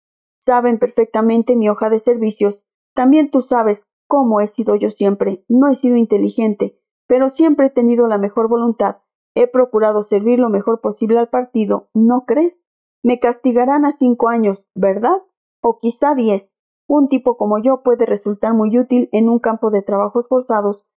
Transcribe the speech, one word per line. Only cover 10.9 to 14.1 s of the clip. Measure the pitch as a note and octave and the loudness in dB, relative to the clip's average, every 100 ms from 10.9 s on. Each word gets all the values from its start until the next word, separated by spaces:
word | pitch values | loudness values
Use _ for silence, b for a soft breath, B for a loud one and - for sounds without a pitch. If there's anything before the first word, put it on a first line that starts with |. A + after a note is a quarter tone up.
| G#3 A3 A#3 | -4 0 0
al | A#3 | 0
partido, | B3+ B3+ A3+ G#3 G3+ - | -4 -4 -4 -2 -4 -4
¿no | A3 A3+ B3 B3+ | 0 2 2 0
crees? | A#3 E4+ - _ _ _ _ | 0 -2 -4 _ _ _ _
Me | A#3 B3 | -2 0
castigarán | A#3+ A#3+ C4 A#3+ B3+ C#4+ | -2 -2 -2 0 0 0
a | D4 | 0
cinco | D4 B3 | 0 0